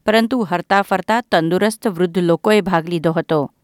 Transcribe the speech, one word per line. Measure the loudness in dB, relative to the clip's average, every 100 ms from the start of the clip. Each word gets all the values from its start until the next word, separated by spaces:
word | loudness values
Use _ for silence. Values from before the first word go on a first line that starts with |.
| -2
પરંતુ | 0 0 -2
હરતા | -2 -4 0 0
ફરતા | 0 -2 -2 -4
તંદુરસ્ત | 0 0 2 0 0 -2 -4
વૃદ્ધ | -2 -2 0
લોકોએ | 0 0 2 2
ભાગ | 2 -2 -2
લીધો | -2 -2
હતો. | -2 0 -2 -2 _